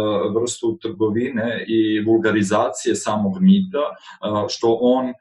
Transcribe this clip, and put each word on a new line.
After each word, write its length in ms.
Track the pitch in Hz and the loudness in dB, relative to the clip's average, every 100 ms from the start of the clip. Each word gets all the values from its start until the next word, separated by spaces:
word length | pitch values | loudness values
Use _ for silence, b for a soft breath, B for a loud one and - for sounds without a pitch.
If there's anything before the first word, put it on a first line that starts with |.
| 107 101 101 110 | 0 -2 -2 -2
vrstu 380 | 120 - 117 113 | -4 -4 -4 -4
trgovine 840 | 110 98 110 107 131 117 120 107 107 | -6 -4 -2 -2 -4 -4 -4 -6 -2
i 360 | 113 107 107 107 | 0 2 0 2
vulgarizacije 880 | 113 107 104 95 107 120 - - | 2 2 0 2 0 0 -2 -4
samog 460 | - 113 107 98 92 | -2 -2 -2 -2 2
mita, 380 | 95 98 95 143 | 6 6 4 -2
e, 680 | 147 - - - 107 107 98 | -4 -6 -20 -10 -6 -4 -4
što 300 | - 117 113 | -2 0 2
on, 280 | 123 127 127 | 2 2 0
e, 60 | 123 | -8